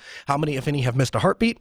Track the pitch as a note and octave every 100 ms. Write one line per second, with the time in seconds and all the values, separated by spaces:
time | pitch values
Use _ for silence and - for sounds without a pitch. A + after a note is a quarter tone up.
0 | - - - C#3+ D3+ C3+ D3 C#3+ B2+ B2+
1 | C3 A2 F3+ G3 A3+ -